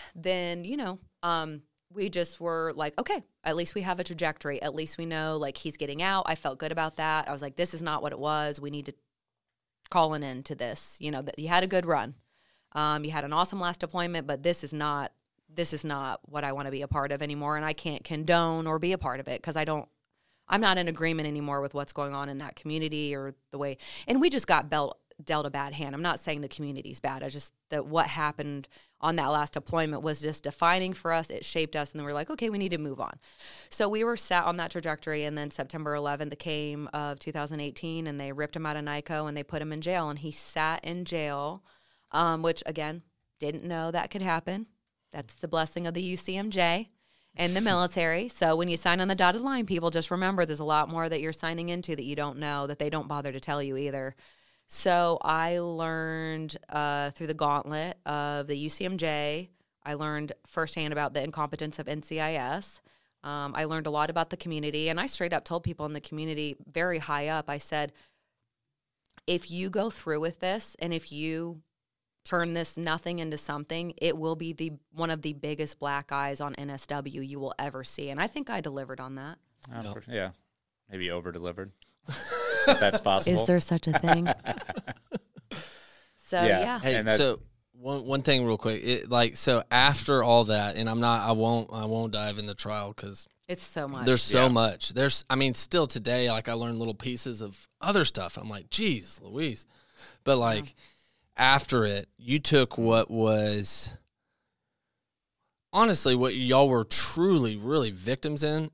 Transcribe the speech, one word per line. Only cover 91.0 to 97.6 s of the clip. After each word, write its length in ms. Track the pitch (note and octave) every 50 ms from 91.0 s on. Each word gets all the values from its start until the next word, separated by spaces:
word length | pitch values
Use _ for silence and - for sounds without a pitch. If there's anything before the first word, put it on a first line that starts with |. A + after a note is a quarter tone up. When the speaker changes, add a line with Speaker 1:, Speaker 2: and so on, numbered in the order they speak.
| A#2 A#2+ A#2 A2+ G2+
Speaker 3:
I 60 | A#2
won't, 400 | A2+ A2 A2 A2+ A#2 A#2 A2 -
I 140 | A2 A2 A2
won't 260 | A2 A2+ A2+ A2+ A2
dive 260 | G#2 G#2 G#2+ G#2 G2+
in 80 | G#2+ G#2
the 80 | G#2 G2+
trial 360 | - - G2+ G#2+ G#2 G2+ G#2 G#2+
'cause 320 | - - G2+ G2 - - - _ _ _
Speaker 1:
It's 160 | - F3+ F3+ -
so 240 | - - D#3+ D3
much. 180 | C#3 C#3 C3 B2
Speaker 3:
there's 160 | B2+ B2+ A#2+
so 220 | - - - B2+ C3
Speaker 2:
Yeah. 40 | B2+
Speaker 3:
much. 400 | A#2+ A2+ A2+ G#2+ F2 - - -
There's, 340 | - B2+ C#3 C#3 - - - -
I 60 | C3
mean, 180 | C3 C#3 C3 A#2
still 340 | - - - - F3 D3+
today, 420 | B2+ - B2 G2 A#2 B2 B2+ B2 A#2
like, 200 | A2 A2+ A2 A#2+
I 40 | A#2
learn 240 | A2+ A#2 A#2 A#2
little 160 | A2+ A#2 A2+ G#2
pieces 460 | - - B2+ B2 A#2 - C3 A#2 G#2
of 300 | A2 G2+ F#2+ -